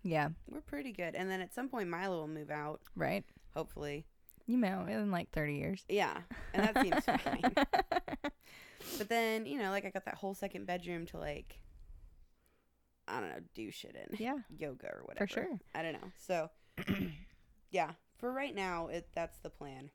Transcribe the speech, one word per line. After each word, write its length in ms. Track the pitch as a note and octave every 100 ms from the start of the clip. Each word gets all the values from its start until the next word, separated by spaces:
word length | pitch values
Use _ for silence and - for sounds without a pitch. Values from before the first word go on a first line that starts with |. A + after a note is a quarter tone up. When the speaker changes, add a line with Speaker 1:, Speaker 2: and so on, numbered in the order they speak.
Speaker 1:
Yeah. 280 | F#3 D#3+ D3+ E3 -
Speaker 2:
We're 100 | D4+
pretty 300 | - C#4+ C4+
good. 220 | F#3 E3+
And 160 | - F#3
then 100 | F#3+
at 140 | F3+
some 140 | - C4+
point, 200 | B3 F3+
Milo 300 | E3+ G3 F3
will 80 | D#3
move 220 | D#3 D3+
out. 300 | D3+ D3 - - -
Speaker 1:
Right. 280 | D3 G3 - - -
Speaker 2:
Hopefully. 500 | D#3 D#3+ - D3 C#3+ - _ - - -
Speaker 1:
You 100 | B3
know, 260 | G3+ F#3+ F3+
in, 220 | A3 G#3
like, 180 | F3 -
thirty 240 | D#3+ D3
years. 300 | C#3+ - F#3+ -
Speaker 2:
Yeah. 340 | G3+ D#3 D2 - - -
And 120 | -
that 180 | G#3+ A#3
seems 220 | G3+ C#4+
fine. 500 | - E3+ - - B3
Speaker 1:
<laughs> 800 | - C#4 - - F4 - - C#4+ - - - - - - D4+
Speaker 2:
But 100 | G3+
then, 380 | A#3 A3+ A3 A3+
you 120 | C#4+
know, 120 | G3
like, 140 | G3
I 60 | G3
got 140 | F#3 -
that 100 | -
whole 180 | F#3+
second 320 | G3 G3 G3 F3+
bedroom 400 | F3+ F3 E3+ E3+
to, 120 | E3
like, 420 | D#3 D3 - - - - - - - - - _ _ _ _ _ _ _ -
I 120 | A#2
don't 100 | F#2
know, 100 | B1 E2+
do 160 | - A2
shit 240 | - - -
in. 200 | G1+ G#3
Speaker 1:
Yeah. 200 | A3+ C#4+ -
Speaker 2:
Yoga 360 | C#3+ D3+ B2+ -
or 100 | -
Speaker 1:
For 40 |
Speaker 2:
whatever. 220 | - - G3
Speaker 1:
sure. 200 | - F4+ A3+ -
Speaker 2:
I 80 | -
don't 100 | E3
know. 180 | D3 F#3 -
So, 320 | - F3 D#3+ - - -
<clears throat> 920 | - F#3+ F#3 D3+ - - - - _
yeah. 220 | F3+ D#3 E3 _ -
For 140 | A#3+
right 220 | C4 C4+
now, 320 | G3+ F#3+ E3+ E3
it, 200 | E3+ F3
that's 240 | - E3 -
the 120 | D#3+
plan. 400 | - C#3+ C3 C#3+